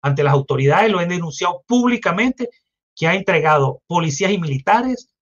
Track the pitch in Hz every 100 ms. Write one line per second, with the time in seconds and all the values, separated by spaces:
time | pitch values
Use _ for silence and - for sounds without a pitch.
0 | 143 139 143 143 139 131 135 165 220 190
1 | 175 180 165 - 180 175 _ 247 240 233
2 | 196 180 247 254 240 _ _ _ _ -
3 | 160 190 190 170 156 151 135 131 _ 170
4 | 160 139 190 202 160 135 135 226 262 247
5 | - _